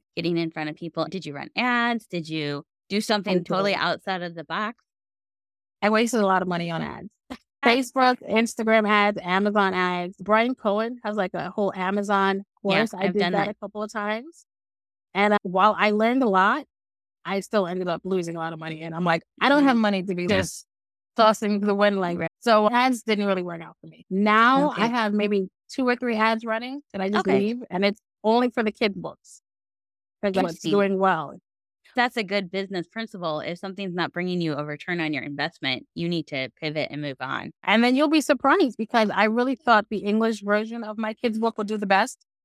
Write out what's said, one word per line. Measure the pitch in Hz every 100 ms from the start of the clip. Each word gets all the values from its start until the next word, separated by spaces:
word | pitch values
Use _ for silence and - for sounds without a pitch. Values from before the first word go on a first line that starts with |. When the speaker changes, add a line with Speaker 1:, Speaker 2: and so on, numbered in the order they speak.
| _ -
Speaker 1:
getting | 170 170
in | 165
front | 160 151
of | 151
people? | 170 165 160
Did | 185 156
you | 143
run | - -
ads? | 247 240 233 233 -
Did | 175 156
you | 156 147 143 - _ -
do | 202
something | 220 214 196 185
Speaker 2:
I |
Speaker 1:
totally | 170 185 202
Speaker 2:
did. | 185
Speaker 1:
outside | 170 175 - 185
of | 175 170
the | 151
box? | 165 214 240 _ _ _ _ _ _ _ _ _ _
Speaker 2:
I | 208
wasted | 214 233 233
a | 196
lot | 185
of | 185
money | 175 170
on | 165
ads. | 151 - 196 - -
Speaker 1:
<laughs> | - _ _ 247
Speaker 2:
Facebook, | 240 247 269 254 254 -
Instagram | 220 226 - 220 220 208
ads, | 208 208 208
Amazon | 180 185 208 208 190
ads. | 185 180 180 180 -
Brian | 190 214 240 262
Cohen | 214 208 226 247
has, | 220 214
like, | 190
a | 175 165
whole | 196 202 190
Amazon | 185 202 202 202 196 196 196 _
Speaker 1:
Yeah, | 202 170
Speaker 2:
course. | 220
I | 185 196
Speaker 1:
I've |
Speaker 2:
did | 190
Speaker 1:
done | 175
Speaker 2:
that | 196 -
Speaker 1:
that. |
Speaker 2:
a | 220
couple | 202 208
of | 214
times. | 220 208 220 294 - _ _ _ _ _ _ _
And, | 185 208
uh, | 208
while | 196 185 214 190
I | 208
learned | 208 226 254
a | 247
lot, | 185 196 277 277 _ _ _ _ _ -
I | 196
still | - 214 175
ended | 185 180
up | 170 185
losing | 190 170 170
a |
lot | 165
of | 165
money. | 160 156
And | 165 165
I'm | 175
like, | 165 - -
"I | 233
don't | 285
have | 277 233
Speaker 1:
Mm. |
Speaker 2:
money | 214 196
to | 185 180
be |
Speaker 1:
Yeah. | 175 196
Speaker 2:
just | 175 - - _ _ _ _ -
tossing | 220 214 208 208
the | 208 202
wind | 208 202
like | 180 175
Speaker 1:
Right. | 165
Speaker 2:
that." | -
So | 233 214 214
ads | 240 254 247
didn't | - 208 202
really | 190
work | 180 170
out | 165 -
for | 165
me. | - -
Now | 190 208 214 233 269 294
Speaker 1:
Okay. | 247
Speaker 2:
I | 220
have | 240 214
maybe | 208 208 202 185 _ -
two | - 254
or | 254
three | 247 214
ads | 220 226 226
running | 220 247 277 -
that | 196
I | 190
just | 208 190
Speaker 1:
Okay. | 196
Speaker 2:
leave, | 202 240 -
and | 180 202
it's | 202 _ _
only | 214 233 247
for | 247
the | 220
kids' | - 214 185
books. | 160 - - - _ _ _ _ _ _ _ _
'Cause | 202
that's | 190
what's | 175
Speaker 1:
Interesting. | 165 160
Speaker 2:
doing | 202 196 190
well. | 190 165 143 - _ _ _ _ _ -
Speaker 1:
That's | 247 240
a |
good | 190 202 180
business | 190 196 190 170
principle. | 220 226 196 170 156
If | - 175
something's | 196 190 196
not | 175 156
bringing | 175 180 180
you | 165
a | 143 147
return | 147 - 175
on | 156
your | 143
investment, | 143 143 151 - 139 127 -
you | - 170
need | 170 151
to | 139 131 -
pivot | 156 156 -
and | 143
move | 147 131
on. | 131 135 156 -
Speaker 2:
And | - 208
then | 240 254
you'll | 302
be | 311
surprised | - 277 269 349 285 208
because | 220 240 214
I | 180 214
really | 226 247 254
thought | - 214 208
the | 208
English | 196 214 226 220
version | 202 208 220 233
of | 214 214
my | 220
kids' | 220 240 220
book | 226 220
would | 208
do | 214
the | 202
best, | 190 240 - _ _